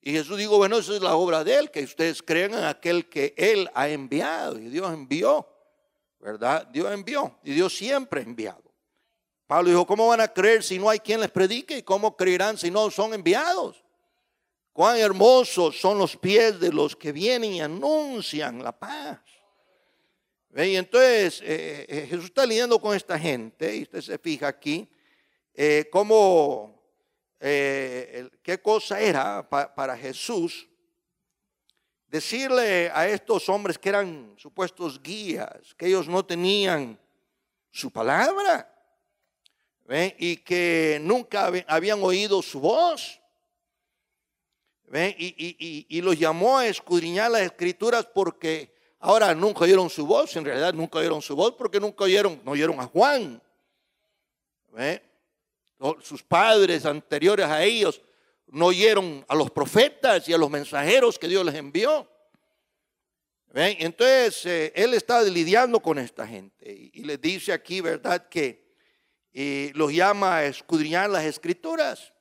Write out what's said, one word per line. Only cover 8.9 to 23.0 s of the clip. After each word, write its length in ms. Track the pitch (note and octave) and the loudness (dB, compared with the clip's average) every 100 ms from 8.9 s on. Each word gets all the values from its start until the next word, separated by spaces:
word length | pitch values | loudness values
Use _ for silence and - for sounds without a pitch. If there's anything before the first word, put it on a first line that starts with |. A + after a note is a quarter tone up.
| _ _ _ _ _ _ | _ _ _ _ _ _
Pablo 240 | D#3 F3 | 2 4
dijo, 140 | F3 | 4
"¿Cómo 220 | F3 G#3 A3+ | 4 2 4
van 140 | A#3 | 4
a 80 | A3 | 2
creer 340 | F#3+ G3 A3+ | 2 4 4
si 160 | - F#3 | 2 -2
no 100 | G3+ | 0
hay 120 | G#3+ | 0
quien 200 | G#3+ A3 | 0 -2
les 100 | G#3+ | -2
predique? 480 | - F#3 A3+ B3 C#4+ | 0 0 0 -6 -10
¿Y 40 | |
cómo 340 | - F#3+ G#3+ - | -2 0 0 0
creerán 400 | F#3 F3+ G3+ G#3+ | 0 2 0 -2
si 140 | E3+ | -2
no 180 | F#3+ G#3+ | 0 0
son 260 | - G#3+ | 0 -4
enviados? 680 | A3 E3+ G#3 D#4 F#4 C#4+ - _ _ _ _ _ _ _ _ _ | 0 2 2 2 -2 -4 -10 _ _ _ _ _ _ _ _ _
Cuán 240 | - F#3 A#3 | 2 2 4
hermosos 840 | G#3+ F#3+ G#3 B3+ B3 - E3+ C#3 | 2 6 8 8 6 0 0 2
son 180 | F#3+ G#3 | 0 2
los 180 | F#3 - | 0 -2
pies 440 | F3+ G#3 A3+ G3 | 2 4 4 2
de 120 | E3+ | -2
los 220 | D3+ D3 | 0 -2
que 160 | - D3+ | -2 -10
vienen 440 | D3 G3 B3+ A3 | -4 -2 -2 -2
y 60 | F#3 | -4
anuncian 1000 | D3+ E3+ C#4 D#4 D4+ B3 F3+ D3+ C#3+ A#2+ | -6 -4 -2 0 -2 -8 -8 -6 -8 -8
la 80 | B2 | -10
paz". 480 | - G3+ D4 E3+ - _ _ _ _ _ _ _ _ _ _ _ _ _ | -12 -12 -12 -12 -16 _ _ _ _ _ _ _ _ _ _ _ _ _
¿Ve? 180 | B2 F3 | -2 0
Y 80 | F#3+ | 0
entonces, 640 | F#3 A#3 C4 A3+ F#3+ - | 0 4 6 6 2 -2
eh, 420 | F#3+ D#3+ D#3+ D3 - | -6 -6 -6 -12 -10
eh, 180 | D3 C#3 | -10 -8
Jesús 180 | F3 F3 | -10 -6
está 200 | - C4 | 0 0
lidiando 340 | A3 A#3+ A#3 | 0 2 0
con 140 | G#3+ | 2
esta 240 | G3+ | -4